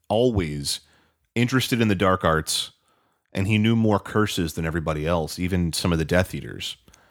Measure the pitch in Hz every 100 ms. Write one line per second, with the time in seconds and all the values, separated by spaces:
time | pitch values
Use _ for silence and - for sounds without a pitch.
0 | - 107 127 104 80 73 69 - _ _
1 | _ _ _ 113 120 131 - 120 113 92
2 | 98 92 87 80 78 - - _ _ _
3 | _ _ _ - 95 107 110 113 110 101
4 | - 107 104 - 82 - 80 82 80 78
5 | 78 87 76 - 90 92 85 - 90 82
6 | 78 90 90 71 - - - - _ _
7 | _